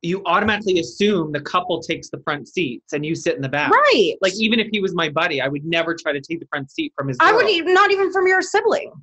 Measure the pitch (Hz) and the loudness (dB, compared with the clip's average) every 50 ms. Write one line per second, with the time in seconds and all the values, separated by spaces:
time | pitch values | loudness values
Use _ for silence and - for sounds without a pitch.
0 | - 175 180 196 - 180 170 190 208 214 214 202 214 196 185 175 156 - - - | -4 -4 -4 -4 -2 0 2 2 2 2 0 -2 0 0 0 0 0 -2 -2 0
1 | 202 208 214 185 160 151 151 143 143 - - 185 180 180 180 160 - - 165 151 | 2 2 2 2 0 -2 -4 -6 -6 -2 -2 -2 -2 0 -4 -4 -2 -6 -6 -6
2 | - - - 143 - - 151 147 143 - _ - 175 135 120 - _ _ - 147 | -6 -12 -14 -10 -6 -6 -6 -6 -8 -8 _ -4 -2 -2 -4 -8 _ _ -6 -6
3 | 147 156 165 143 - 175 160 - 139 135 139 143 147 135 392 494 587 587 480 277 | -4 -4 -4 -2 0 -2 -2 0 -2 -4 -2 0 2 4 4 4 6 6 4 4
4 | 202 160 - - - 190 185 202 220 220 220 233 214 214 214 208 190 190 170 175 | 4 2 2 0 -2 -2 0 0 0 2 2 2 0 0 -2 -2 -2 -2 -2 -2
5 | 165 156 143 147 165 175 156 135 127 139 143 147 147 165 170 165 165 165 165 165 | -2 -2 0 0 0 0 0 -2 -2 -2 -4 -4 -6 -2 0 0 0 0 -4 -4
6 | - 160 147 143 139 - 160 165 - _ - 147 139 139 _ - 160 147 _ - | -4 -4 -4 -4 -4 -6 -10 -10 -8 _ -8 -8 -8 -8 _ -8 -8 -8 _ -6
7 | 139 139 131 - 311 349 427 466 494 415 403 339 320 320 370 370 403 403 403 381 | -6 -6 0 2 4 4 4 4 2 2 0 0 2 2 4 4 6 4 4 2
8 | 392 370 370 381 370 370 381 370 370 370 - 403 453 453 - - - - - 143 | 0 0 0 2 2 4 2 2 0 2 0 0 2 2 0 0 -2 -8 -16 -10